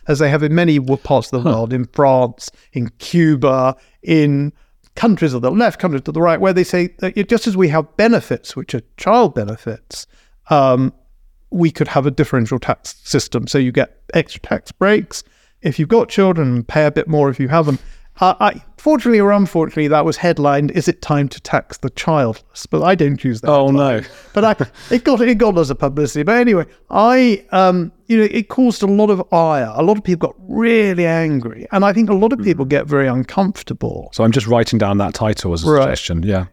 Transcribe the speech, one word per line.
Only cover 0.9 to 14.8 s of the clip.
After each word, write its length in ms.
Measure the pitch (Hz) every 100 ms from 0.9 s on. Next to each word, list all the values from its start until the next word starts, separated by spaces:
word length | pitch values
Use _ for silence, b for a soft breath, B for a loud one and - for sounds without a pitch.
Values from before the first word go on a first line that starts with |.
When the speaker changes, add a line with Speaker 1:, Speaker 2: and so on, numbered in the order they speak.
| 135
Speaker 1:
parts 340 | - 135 -
of 100 | 127
the 60 | 127
Speaker 2:
Huh. 60 | 113
Speaker 1:
world, 160 | 113
in 140 | 127 120
France, 640 | - 139 131 120 - - b b
in 180 | 131 117 -
Cuba, 760 | - 170 160 143 139 131 127 135 b b
in 500 | - 160 147 139 147 - _ _ _
countries 380 | - 233 190 160
of 100 | 127
the 80 | 127
left, 300 | 190 233 -
countries 220 | 185 139
to 100 | -
the 80 | 156
right, 200 | 170 165
where 120 | 190
they 100 | 180
say 260 | 175 180 180 -
that 180 | 185 -
you, 80 |
just 220 | 196 233 233
as 100 | 185
we 120 | 180
have 280 | 160 151 -
benefits, 580 | 226 214 - 123 -
which 200 | - -
are 80 | 123 - -
child 380 | - 233 226
benefits, 720 | 127 104 107 113 107 _ - - _ _ _ -
um, 420 | 151 135 127 131 - _ _ _ _ -
we 200 | 180 170
could 180 | - 151
have 160 | 143 139
a 40 |
differential 480 | 127 147 131 110 127
tax 360 | - - - -
system. 420 | - 139 - 123 -
So 120 | 143
you 140 | 127
get 260 | 131 - _ -
extra 260 | 175 - -
tax 300 | - - -
breaks 520 | -